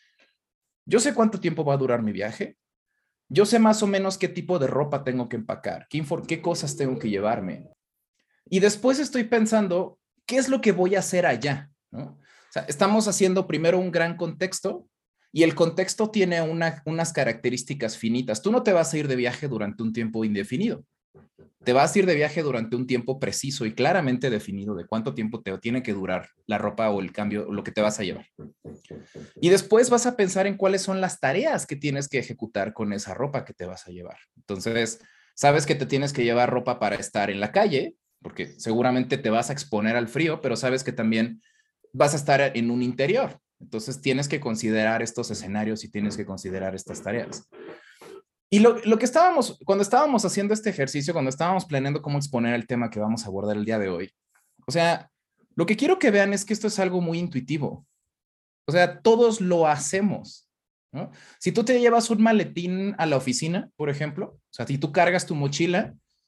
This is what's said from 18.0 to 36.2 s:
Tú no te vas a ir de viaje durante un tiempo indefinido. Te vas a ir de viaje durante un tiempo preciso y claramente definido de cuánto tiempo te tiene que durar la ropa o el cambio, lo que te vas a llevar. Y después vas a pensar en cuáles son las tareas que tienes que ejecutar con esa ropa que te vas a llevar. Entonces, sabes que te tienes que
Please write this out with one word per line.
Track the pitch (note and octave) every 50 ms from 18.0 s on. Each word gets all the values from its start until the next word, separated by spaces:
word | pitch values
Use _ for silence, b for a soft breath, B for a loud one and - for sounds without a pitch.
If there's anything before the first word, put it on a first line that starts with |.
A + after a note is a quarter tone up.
| A#2 A2+ A#2 B2 B2+ - G#2+ - -
Tú | G3+ A3+
no | B3 A#3+
te | G#3+ F#3
vas | E3+ D#3+ D3 E3
a | D3+
ir | D3 C#3
de | C3
viaje | B2+ A#2+ A#2+ A#2+ - D3+ C3
durante | A#2+ G#2+ G#2 G2+ G2+ - A2+
un | A2+ A2
tiempo | A#2 A#2 A2 A2 A2+ A2
indefinido. | G#2+ G#2 G2 G2+ - B2+ D#3 G#3+ A#3 D#3+ - - _ _ _ _ _ _ - - _ _ _ - _ _ _ -
Te | A#2+ B2
vas | C3+ D3 D#3+ -
a | G3+
ir | F#3
de | F3+ D#3+
viaje | D3 D3 D3 C#3+ E3+ D3+
durante | C#3+ B2 A2+ A2+ A2 B2
un | A#2+ C3 B2
tiempo | B2 A#2+ A#2+ C3 C#3 C#3+
preciso | - G2+ G#2+ - - C#3 C#3 - B2
y | G#2+ -
claramente | - B2+ D3+ F#3 F#3 C#3+ C3 B2 B2 C#3+ C3
definido | A2+ G#2 - G2+ G2 G2 G2 G#2+ G#2
de | F2 E2
cuánto | - A2 A2+ A2 C#3 -
tiempo | A#2 G#2+ A2 A#2 A2 -
te | G2 F#2+ F#2+
tiene | - A2+ B2 B2+ B2
que | A#2 G2+
durar | G2 F#2 F#2 F#2 F2+ F2+ - _ _ _
la | - G#2+ G2
ropa | G2+ G#2 G#2 A2+ A2+ G#2+
o | G2+ G2
el | F#2+ F2 -
cambio, | G#2+ G#2 G#2 G2+ G#2 - - G2+
lo | G2+ -
que | -
te | - G#2+
vas | G#2 G#2+ G#2+ -
a | G2+
llevar. | F2 D2 - - _ _ - D#2 - - _ - - - - _ B B B B B B B B B B -
Y | D#3+ F3
después | F#3+ F#3 - - G#3+ A3+ A#3+ A#3+
vas | A#3+ A#3 A#3+
a | B3 B3
pensar | - G3+ F#3 F#3 F#3+ G3 G3+
en | G3+
cuáles | G3 G3 F#3+ G3 F#3+ F#3+
son | G3 F#3+ F#3+
las | F#3 F3+ - -
tareas | - C3 C#3+ G3 C#4 D#4+ B3+ D#3+ -
que | - D3+
tienes | C#3+ D3 D3 C#3 C#3 C#3 -
que | - B2+
ejecutar | A2+ - A2 - A2 G#2+ - G2+ G2 G#2+ -
con | - A2 G#2 G2+
esa | G2+ G2+ G2+ F#2
ropa | G2 C3 D3 C#3 B2 -
que | - -
te | - F2+
vas | F2+ F2+ - -
a | F2+ F2
llevar. | F2+ F2 - - - _ _ _
Entonces, | - _ - G2+ F#2 F#2 A#2 A2+ A#2 A2+ A2+ - b b b b b b b b
sabes | - - C#3+ C#3+ D#3+ C#3+
que | C#3+ D3
te | C#3 C3
tienes | - C#3 C3+ C#3+ C#3+ C#3+
que | C3